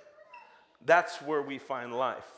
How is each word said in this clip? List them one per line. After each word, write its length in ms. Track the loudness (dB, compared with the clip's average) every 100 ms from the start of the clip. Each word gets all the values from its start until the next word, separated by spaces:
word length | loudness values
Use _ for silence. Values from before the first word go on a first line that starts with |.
| -20 -20 -20 -20 -20 -20 _ _
That's 380 | 4 4 4 -4
where 220 | -4 -2
we 160 | -2 -8
find 360 | -6 -6 -4 -2
life. 300 | -2 -2 -10